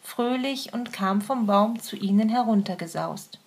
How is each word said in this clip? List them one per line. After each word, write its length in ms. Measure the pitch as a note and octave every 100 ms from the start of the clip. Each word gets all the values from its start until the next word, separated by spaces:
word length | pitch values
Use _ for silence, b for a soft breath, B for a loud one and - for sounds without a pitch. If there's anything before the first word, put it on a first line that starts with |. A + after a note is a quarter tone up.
fröhlich 720 | - - A#3+ B3+ C4 C4+ -
und 180 | A#3+ A#3+
kam 300 | - F#3+ G3+
vom 240 | G3+ C4
Baum 340 | G#3 G3+ A3 A#3
zu 160 | -
ihnen 340 | - G3 G3+ A3
heruntergesaust. 1080 | A#3+ A3+ G#3 G3 F3+ E3 D#3+ E3 - - -